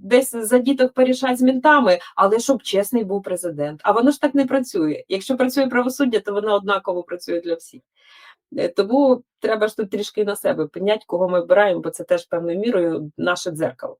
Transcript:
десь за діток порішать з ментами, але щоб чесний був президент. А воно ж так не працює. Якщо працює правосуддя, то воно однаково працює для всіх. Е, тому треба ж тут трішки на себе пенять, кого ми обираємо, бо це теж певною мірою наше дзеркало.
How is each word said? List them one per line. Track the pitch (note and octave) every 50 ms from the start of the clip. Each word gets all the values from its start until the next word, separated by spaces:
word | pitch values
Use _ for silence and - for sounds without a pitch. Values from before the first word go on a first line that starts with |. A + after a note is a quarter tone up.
| -
десь | G3 A#3+ B3+ C4+ - -
за | A#3 A3 G#3+ B3
діток | B3 A#3+ C4+ C#4 C4 B3+ B3+ -
порішать | C4 B3+ B3+ B3+ B3+ C4+ C4 B3+ B3
з |
ментами, | B3+ B3+ C4 B3+ B3+ D#4 D4+ C#4+ B3 F#3+ F3+ F3 - - -
але | - F#3+ G3 G#3+ A#3
щоб | A#3+ - C4+ G#3+ -
чесний | - - F#3+ G3+ - B3 A#3 G#3+
був | F#3 G3 G3+ G3
президент. | G3 F#3 F3 F3+ F3 D3+ C#3+ D3 D3 D#3 D3+ -
А | G3+
воно | G3+ A3+ A#3+ C#4+
ж | D4 -
так | - D4 C4+
не | C#4 C4+
працює. | B3+ C4 C4+ B3+ - - F#3 D#3+ D3+ D3 - -
Якщо | - F#3 G3 F#3+ - C4
працює | B3 B3+ B3+ B3+ C#4+ C4+
правосуддя, | B3+ B3 A#3+ B3 B3+ B3+ - C#4+ B3+ A3+ G3+
то | - G#3 G3+
воно | G#3 G#3 G#3+ G#3
однаково | G3+ G3 G3+ G3+ F#3+ - G3+ F3+ F3 F3
працює | - F3 F3 - - F3 E3+
для | E3+ E3+ E3
всіх. | E3 - - - - - _ _ _ _ _ - - - - - _ _ _ -
Е, | - D#3+ F3
тому | - - G3 G3+ A#3+ C#4 C#4+ C4 B3+ B3+ - _ _ _
треба | - A3 A3 G#3+ G#3+
ж | A3 -
тут | - A3 G3
трішки | - G3+ G#3 - - G#3+ G#3+
на | G3+ G3+
себе | - - F#3+ F#3 D#3+ D#3
пенять, | D3 - E3+ F#3 G3+ G#3+ G#3+ -
кого | - - F3 F#3 F3+
ми | F3+ F3+
обираємо, | E3+ F3 F3+ G3+ G#3 G3+ F3+ E3
бо | E3 E3
це | - - E3+
теж | - F3+ E3+ -
певною | - - E3+ E3+ E3+ E3+ F#3+
мірою | G#3+ A#3+ A#3 F#3 F3 E3+ D#3+ - D#3 D3 -
наше | - - F3+ F3+ F3 - F#3
дзеркало. | D#3+ D3+ D#3+ C3+ B2+ - - C3+ - -